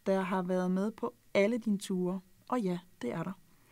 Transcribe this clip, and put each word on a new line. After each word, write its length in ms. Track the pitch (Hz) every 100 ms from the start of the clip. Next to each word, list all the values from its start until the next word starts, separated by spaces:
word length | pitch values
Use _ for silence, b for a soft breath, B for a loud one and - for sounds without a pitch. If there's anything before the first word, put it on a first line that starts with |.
| -
der 140 | 190
har 220 | 185 190
været 280 | 180 185 180
med 200 | 185 208
på 240 | - 233 - -
alle 240 | 202 202 240
dine 200 | 220 196
ture? 420 | - 185 180 185 - - -
Og 120 | 254
ja, 180 | 190 175 - -
det 100 | 240
er 100 | 180
der. 100 | 170 - - B B